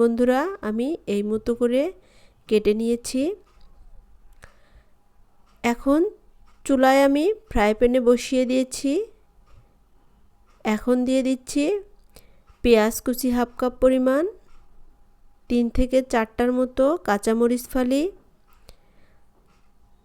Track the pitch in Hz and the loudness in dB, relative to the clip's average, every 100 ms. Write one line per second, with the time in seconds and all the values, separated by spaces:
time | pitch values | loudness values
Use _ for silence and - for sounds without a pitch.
0 | 233 233 247 254 330 392 214 214 262 330 | 0 2 0 0 -2 -6 -6 -4 -4 -6
1 | - 202 208 214 226 233 240 247 320 370 | -6 -4 -4 -4 -4 -2 0 0 -2 -6
2 | _ _ - _ - 214 208 214 226 233 | _ _ -20 _ -2 0 0 0 -2 -4
3 | - 262 294 415 _ - - - - - | -4 -4 -4 -6 _ -20 -20 -20 -20 -20
4 | - - - - - - _ - _ _ | -20 -20 -20 -20 -20 -20 _ -20 _ _
5 | _ _ _ _ _ _ 233 233 269 294 | _ _ _ _ _ _ -4 -2 0 2
6 | 403 - _ - - _ - 269 262 269 | 0 -4 _ -20 -20 _ -2 2 4 4
7 | 277 285 339 427 - 240 208 214 240 254 | 4 2 0 -4 -4 0 0 2 2 2
8 | 233 240 - 262 247 254 254 - 277 311 | 2 2 0 -2 0 0 -2 -4 -4 -4
9 | 453 - _ _ _ - _ _ _ _ | -6 -12 _ _ _ -20 _ _ _ _
10 | _ _ _ _ _ _ 226 214 - 247 | _ _ _ _ _ _ -4 -2 0 0
11 | 247 262 254 262 - 294 294 415 - - | 0 0 0 -4 -4 -2 -2 -2 -6 -20
12 | _ - - - _ _ 247 226 214 - | _ -20 -20 -20 _ _ 2 4 2 -2
13 | - 247 254 240 240 - 254 247 262 262 | -6 -4 -2 -2 -4 -4 -6 0 2 2
14 | 254 269 359 453 - - - - - - | 0 0 -2 -8 -20 -20 -20 -20 -20 -20
15 | _ _ - _ - 240 233 - 254 262 | _ _ -20 _ -4 -2 0 0 2 2
16 | 262 240 220 - 240 247 254 - 269 339 | 2 -2 -2 -2 0 0 -2 0 0 0
17 | - 202 220 226 233 240 - 262 247 269 | -2 -2 0 0 2 0 -4 -2 0 0
18 | 349 - _ _ _ _ - - _ _ | -2 -6 _ _ _ _ -20 -20 _ _
19 | - _ _ _ _ _ _ _ _ _ | -20 _ _ _ _ _ _ _ _ _